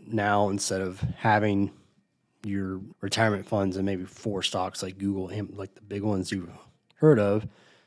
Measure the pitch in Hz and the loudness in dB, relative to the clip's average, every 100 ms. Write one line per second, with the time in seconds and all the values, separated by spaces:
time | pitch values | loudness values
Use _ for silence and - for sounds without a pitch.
0 | - 113 101 104 101 98 - 95 92 92 | -4 0 2 4 2 0 -2 -2 -4 -4
1 | - - 113 107 104 98 98 - _ _ | -6 0 2 4 4 2 0 -4 _ _
2 | _ _ _ _ 104 98 95 95 101 - | _ _ _ _ -6 -4 -4 -8 -12 -10
3 | 98 - 113 101 95 107 98 92 98 92 | -4 2 2 2 0 0 0 0 -2 -2
4 | 92 - 113 98 - 98 92 - 95 95 | -6 -8 -6 -4 -2 -2 -4 -6 -10 -4
5 | 98 95 92 104 101 101 95 - 104 101 | -2 -2 -4 -6 -8 -10 -14 -14 -10 -4
6 | 107 98 90 98 85 - - _ _ - | -2 -2 -2 -6 -8 -16 -20 _ _ 4
7 | 151 123 101 104 - - _ _ | 6 6 6 2 -2 -12 _ _